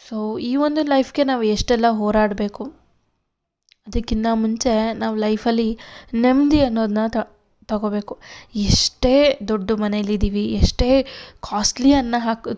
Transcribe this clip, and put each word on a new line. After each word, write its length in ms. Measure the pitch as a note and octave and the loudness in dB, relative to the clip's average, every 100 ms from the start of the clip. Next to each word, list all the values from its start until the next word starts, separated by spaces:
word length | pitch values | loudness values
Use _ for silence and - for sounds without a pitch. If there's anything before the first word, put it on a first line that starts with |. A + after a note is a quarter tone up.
So, 360 | - A3 G#3+ A3 | -12 -8 -6 -6
ಈ 180 | A#3+ C4+ | -4 0
ಒಂದು 260 | D4 D4+ | 0 0
ಲೈಫ್‌ಗೆ 420 | D4 C#4 C4 - | 2 2 0 0
ನಾವು 180 | C#4 B3+ | 0 0
ಎಷ್ಟೆಲ್ಲ 460 | A3 G#3+ - A#3+ A#3 | 0 0 0 2 2
ಹೋರಾಡಬೇಕು. 920 | A3 G#3 G#3+ G#3+ G3+ G#3 G3+ A3 - _ _ _ _ _ _ _ _ _ _ - | 2 0 2 0 0 -6 -6 -14 -14 _ _ _ _ _ _ _ _ _ _ -6
ಅದಕ್ಕಿಂತ 400 | A3+ A3+ A3 A3+ | -4 -2 -2 0
ಮುಂಚೆ 580 | A3+ A3 A3 C4 A3 A3 | 0 0 0 0 0 0
ನಾವು 240 | A3 A3+ G#3+ | -4 -4 -2
ಲೈಫಲ್ಲಿ 600 | G#3+ G#3+ B3 A3+ A3 A3+ - - - | -2 0 0 0 -2 -4 -10 -20 -8
ನೆಮ್ಮದಿ 460 | A#3 B3 C4 D4 D4+ | 0 2 4 4 4
ಅನ್ನೋದನ್ನ 380 | C4+ A3+ A3 G#3 A3 | 2 0 0 0 -2
ತ-, 240 | A3 G#3 _ _ _ - | -4 -6 _ _ _ -6
ತಗೋಬೇಕು. 480 | G#3+ G#3+ G#3 G#3 - - - - A3 | -4 -2 -4 -6 -14 -16 -20 -12 -4
ಎಷ್ಟೇ 840 | G3+ - - - B3 C4+ D4 - G3+ | 2 2 2 0 2 4 4 0 -2
ದೊಡ್ಡ 220 | G#3+ F#3+ | -4 -2
ಮನೇಲಿದ್ದೀವಿ, 720 | A3 G#3 G#3 G3+ G#3 G#3 G#3 | -2 -2 -2 -2 0 0 0
ಎಷ್ಟೇ 440 | G#3+ G#3+ - - B3 C4+ C4 - - - | -2 0 0 2 2 2 2 -8 -20 -18
ಕಾಸ್ಟ್ಲಿ 520 | - G#3 G3+ - C4 | -8 -4 -4 2 4
ಅನ್ನ 220 | C#4+ A#3+ A#3+ | 4 2 -2
ಹಾಕ್ 300 | A#3 A3+ - | -2 -4 -6